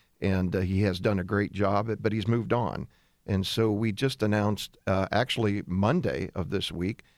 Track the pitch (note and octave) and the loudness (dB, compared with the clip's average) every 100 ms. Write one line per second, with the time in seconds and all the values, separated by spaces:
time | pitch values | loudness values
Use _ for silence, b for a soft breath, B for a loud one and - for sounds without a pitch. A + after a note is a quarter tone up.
0 | b _ G2 F#2+ F#2 F#2+ F#2 F#2+ G#2 F2+ | b _ 0 2 2 0 0 2 2 2
1 | G#2+ G2 F2+ G2+ G2+ F#2+ G2 G2+ A2 G#2 | 0 0 0 0 0 0 2 2 0 -2
2 | A2 G#2+ G2+ A#2 A2 A#2+ G2+ G1+ - _ | -2 0 2 0 2 0 0 -4 -10 _
3 | _ _ - G2 F#2 - A2 G#2 A2+ G2 | _ _ -2 -2 0 0 2 2 0 0
4 | C3+ - G#2+ G#2+ G#2 G#2 - - - F#2+ | -2 0 0 2 2 -2 -6 -8 -2 0
5 | F#2+ G#2+ B2+ - A2 G2+ - F2+ G#2 E3+ | 0 0 0 0 0 0 -2 0 2 2
6 | A#2+ C2+ F#2 - D2+ F#2+ - E2 F2+ A#2+ | 0 -2 -4 -6 -4 -4 -4 -4 -4 -6
7 | - | -14